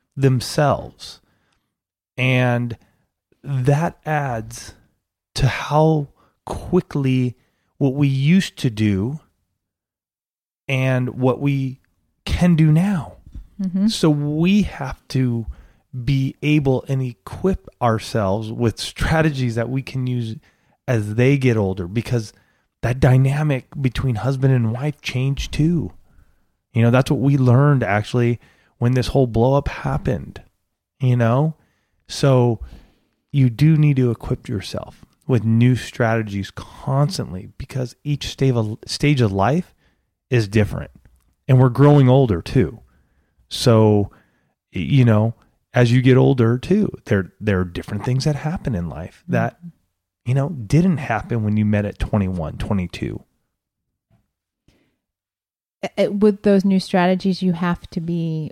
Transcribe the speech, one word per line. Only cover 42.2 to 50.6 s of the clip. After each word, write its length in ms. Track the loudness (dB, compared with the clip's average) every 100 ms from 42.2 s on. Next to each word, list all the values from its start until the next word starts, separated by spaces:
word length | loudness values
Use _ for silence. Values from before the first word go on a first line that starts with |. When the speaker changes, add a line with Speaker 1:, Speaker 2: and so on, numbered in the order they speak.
| 2 0
Speaker 1:
too. 380 | 0 0 0 -4 -20 _ _ _ _ _ _
So, 640 | -2 2 4 4 2 0 -8 _ _ _ _ _
y-, 80 | -8
you 240 | 0 4 4
know, 300 | 4 0 -4 _ _ _
as 180 | 2 4
you 100 | 4
get 160 | 4 6
older 400 | 4 4 2 0
too, 320 | 0 0 0 -4 -2
there, 260 | -2 -2 -6
there 200 | -2 -2
are 60 | -2
different 380 | -8 -8 -6
things 200 | -4 -2 -2
that 100 | -4
happen 380 | -6 -6 -4 -6
in 140 | -6
life 340 | -10 -14 -16 -4
that, 300 | -2 -2 -6
Speaker 2:
Mm-hmm. 720 | -18 -20 _ _ _ _ -4
Speaker 1:
you 60 | -2
know, 140 | -2
didn't 480 | -6